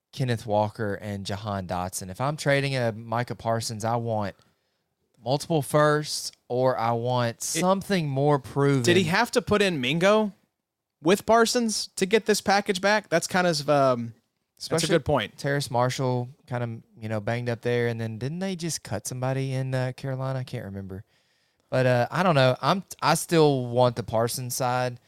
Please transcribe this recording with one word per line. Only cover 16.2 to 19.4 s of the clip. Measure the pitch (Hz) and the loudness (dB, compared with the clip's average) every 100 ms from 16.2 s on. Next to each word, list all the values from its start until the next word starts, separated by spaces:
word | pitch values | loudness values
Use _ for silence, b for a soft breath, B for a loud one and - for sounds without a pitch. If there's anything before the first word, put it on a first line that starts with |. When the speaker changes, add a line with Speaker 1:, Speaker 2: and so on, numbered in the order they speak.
| 123 147 - | -4 -12 -10
Speaker 1:
kind | 123 | -6
of, | 120 113 - - | -6 -8 -16 -14
you | 110 | -6
know, | 110 | -4
banged | 104 120 120 | -2 -4 -4
up | 117 | -4
there, | 120 120 120 | -2 0 0
and | 113 | -2
then | 113 110 | -6 -6
didn't | 127 175 | -8 -6
they | 196 180 | -6 -6
just | 170 - | -6 -8
cut | - 104 - | -6 -8 -6
somebody | 127 127 135 | -6 -2 -2